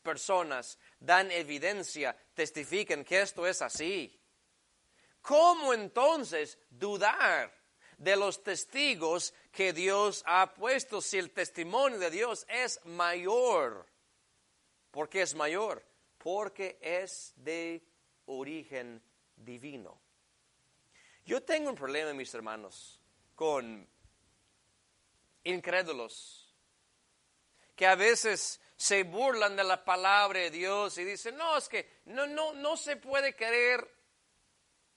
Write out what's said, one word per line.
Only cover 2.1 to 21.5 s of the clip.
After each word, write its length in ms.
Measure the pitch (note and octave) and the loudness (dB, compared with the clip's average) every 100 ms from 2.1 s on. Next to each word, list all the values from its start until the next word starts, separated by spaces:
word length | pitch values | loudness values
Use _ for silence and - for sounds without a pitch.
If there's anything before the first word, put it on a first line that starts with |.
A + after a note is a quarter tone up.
| - _ | -4 _
testifican 720 | - D#3 D#3 C#3+ F#3 G#3 D3+ | -4 -4 -4 -4 -2 0 -4
que 180 | C3+ F#3 | 0 2
esto 240 | G3 - F3 | 2 -2 -2
es 160 | F3 | -2
así. 560 | B2+ - D#3+ G3 B2 - _ _ _ _ _ _ _ _ _ _ | -4 -4 -4 -6 -8 -14 _ _ _ _ _ _ _ _ _ _
¿Cómo 520 | - D4 E4+ E4+ C#4 | 2 8 8 8 2
entonces 840 | A#3 G3 A#3+ C#4+ D#4+ A#3+ D#3+ D3 - _ | 0 0 2 4 4 -2 -4 -4 -10 _
dudar 840 | A#2+ G3+ G3+ G#3 - A3+ D#3+ A2+ - _ _ - - | -8 -4 2 2 4 4 4 0 -8 _ _ -20 -4
de 180 | D3 G3 | 2 4
los 260 | G3+ F3 | 2 -2
testigos 920 | - E3+ - C4+ C#4+ G3 D#3+ F3 - - _ | -6 -6 -6 -2 0 0 0 0 -4 -10 _
que 220 | - F#3+ | -2 -2
Dios 500 | D#3+ F#3 G3 G#3 - - | 0 0 2 2 0 2
ha 280 | F3+ F#3 | 4 2
puesto 480 | - A3 C4 - G3+ | 0 -2 -2 -2 -6
si 160 | - F#3+ | -4 -4
el 140 | F3 | -4
testimonio 680 | - E3+ - E3 A3+ C#4 A3+ | -4 -6 -6 -4 0 0 0
de 100 | F3 | -2
Dios 360 | E3+ A#3+ G#3+ - | -2 -4 -4 -6
es 360 | A#3 B3 - E3+ | -4 -4 -6 -8
mayor? 1040 | F3 F3 F3+ F3 A#3 B3 F#3 B2+ G#2 - _ _ _ _ _ _ _ _ _ _ | -2 0 0 0 2 4 2 0 -4 -16 _ _ _ _ _ _ _ _ _ _
¿Por 180 | C#3 D3+ | -8 -4
qué 120 | F#3+ | 0
es 120 | F3 D#3+ | 0 0
mayor? 500 | D3+ F3 G#3+ C3 - _ _ _ | 0 0 -4 -6 -12 _ _ _
Porque 600 | D#3+ G3 G3+ - F#3+ - | -6 -4 -6 -6 -10 -8
es 520 | D#3 F3 F#3+ - - - | -4 -4 -4 -10 -16 -12
de 440 | C3 E3 E3 E3 - _ _ _ - | -8 -6 -6 -8 -14 _ _ _ -12
origen 760 | C3+ C3+ D#3+ C#3 C3+ A#2+ A2+ - _ _ _ | -10 -8 -12 -12 -12 -12 -16 -20 _ _ _
divino. 640 | A2 A#2+ C#3+ C3+ F2+ - _ _ _ _ _ _ _ _ _ _ - _ - | -18 -16 -16 -16 -16 -20 _ _ _ _ _ _ _ _ _ _ -20 _ -6
Yo 160 | B3+ | -6
tengo 280 | - | -2